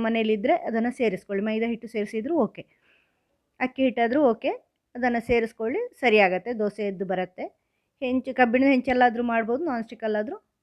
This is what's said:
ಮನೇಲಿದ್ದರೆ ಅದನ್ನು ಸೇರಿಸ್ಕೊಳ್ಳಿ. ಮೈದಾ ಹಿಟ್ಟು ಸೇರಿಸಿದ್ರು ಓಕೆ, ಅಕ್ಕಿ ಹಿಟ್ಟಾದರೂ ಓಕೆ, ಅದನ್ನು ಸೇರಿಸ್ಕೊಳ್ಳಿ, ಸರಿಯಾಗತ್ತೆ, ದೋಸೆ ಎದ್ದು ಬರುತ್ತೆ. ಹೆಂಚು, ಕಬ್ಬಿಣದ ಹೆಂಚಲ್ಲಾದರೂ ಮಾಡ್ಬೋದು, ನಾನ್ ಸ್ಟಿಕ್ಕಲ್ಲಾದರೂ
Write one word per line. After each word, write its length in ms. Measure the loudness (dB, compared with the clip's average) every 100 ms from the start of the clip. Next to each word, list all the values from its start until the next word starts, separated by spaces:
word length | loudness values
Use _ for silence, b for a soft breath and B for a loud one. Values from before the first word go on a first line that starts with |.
| 0
ಮನೇಲಿದ್ದರೆ 480 | 0 0 0 2 0 0
ಅದನ್ನು 240 | -2 -2 0
ಸೇರಿಸ್ಕೊಳ್ಳಿ. 440 | -2 -2 -4 -4 -2
ಮೈದಾ 180 | -2 -2
ಹಿಟ್ಟು 160 | -4 -6 -6
ಸೇರಿಸಿದ್ರು 400 | -4 -4 -2 0 0
ಓಕೆ, 180 | -2 -20 _ _ _ _ _ _ _ _ -8
ಅಕ್ಕಿ 220 | -6 0 0
ಹಿಟ್ಟಾದರೂ 340 | 2 0 4 4
ಓಕೆ, 200 | 2 -2 -6 _ _ _ -4
ಅದನ್ನು 260 | -2 -2 0
ಸೇರಿಸ್ಕೊಳ್ಳಿ, 520 | 0 0 -4 -6 -4 -6 -2
ಸರಿಯಾಗತ್ತೆ, 520 | 2 6 4 2 -4 -4
ದೋಸೆ 220 | -4 -2 -6
ಎದ್ದು 160 | -6 -4
ಬರುತ್ತೆ. 340 | -4 -4 -8 -14 -14 _ _ _ _
ಹೆಂಚು, 300 | -4 -2 -2 2
ಕಬ್ಬಿಣದ 320 | 4 4 4
ಹೆಂಚಲ್ಲಾದರೂ 520 | 4 2 4 4 2 -2
ಮಾಡ್ಬೋದು, 300 | -2 0 -2 -2
ನಾನ್ 140 | -4 -6
ಸ್ಟಿಕ್ಕಲ್ಲಾದರೂ 500 | -8 -4 -4 -4 -10 -16 _